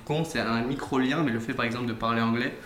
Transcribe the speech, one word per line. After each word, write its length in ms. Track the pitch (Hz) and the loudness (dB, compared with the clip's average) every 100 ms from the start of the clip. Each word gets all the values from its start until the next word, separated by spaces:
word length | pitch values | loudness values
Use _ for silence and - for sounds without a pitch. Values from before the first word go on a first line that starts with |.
| - | -2
con, 180 | 151 | -2
c'est 160 | 160 120 | 0 -2
un 220 | 110 117 | 0 0
micro-lien, 640 | 123 135 - 135 127 151 | 0 -4 0 2 2 2
mais 80 | 147 | 2
le 80 | 117 | 0
fait, 140 | 113 | -2
par 120 | 127 117 | -2 -2
exemple, 220 | 120 120 | -2 -4
de 60 | |
parler 280 | 110 113 117 | -2 0 2
anglais, 340 | 113 117 127 - | 4 2 0 -4